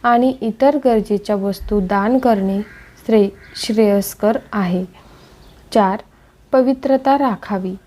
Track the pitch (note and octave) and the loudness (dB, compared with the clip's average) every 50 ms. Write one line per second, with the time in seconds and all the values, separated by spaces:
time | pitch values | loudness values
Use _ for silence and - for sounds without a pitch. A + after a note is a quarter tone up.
0 | - A#3+ A#3+ A#3+ B3 C4 C4 - - A3+ G#3+ - C4+ C#4 D4 D4 C#4 C4 A#3 A3 | 2 2 2 4 4 2 0 -2 -6 -6 -2 2 2 2 2 2 0 2 0 0
1 | G#3 - G#3 G3 G#3 - G#3 G3+ F#3+ G3+ F#3+ F#3+ - - G#3+ G#3 F#3+ F3+ G3+ G3 | 0 0 -4 -4 -2 -2 -4 -2 -2 -4 -6 -6 -6 -2 -2 -2 0 0 0 0
2 | G3 A3 B3+ C4 B3+ B3 A3+ G3 F#3+ F#3+ G3 G3 G#3+ - - - - - - - | 0 0 0 2 2 2 0 2 0 -2 -2 -4 -6 -8 -14 -20 -20 -20 -20 -16
3 | - - A3 A3 G3+ G3 G3+ - - - - - - - A3+ A3 A3 G#3 G3+ G3+ | -4 0 2 2 2 2 -2 -10 -20 -20 -14 -12 -6 -4 0 2 2 4 2 0
4 | F#3+ - - - - G#3 A3+ - - - - G#3 F#3+ F3 F3 F3+ F#3 F3+ - - | -2 -4 -8 -2 -2 -2 -2 -2 -6 -6 -4 -4 -2 -2 -2 -4 -4 -6 -12 -20
5 | - - - - - _ - _ - - - - - - - A3+ G3+ F#3+ F#3+ G#3+ | -20 -20 -20 -20 -20 _ -20 _ -20 -20 -20 -20 -20 -2 0 2 2 2 0 -4
6 | - _ _ _ _ _ _ _ _ _ - C4 C4 B3+ C4+ C4 - C4+ C4+ C4 | -8 _ _ _ _ _ _ _ _ _ 2 2 2 2 0 -2 0 0 0 0
7 | C4+ C#4 C4+ C#4+ C#4 C4 G#3 F3+ - - G#3+ F#3+ F#3 F#3 F#3+ G3 _ | 2 2 0 2 2 -2 -2 -4 -6 -6 -6 -6 -6 -6 -10 -10 _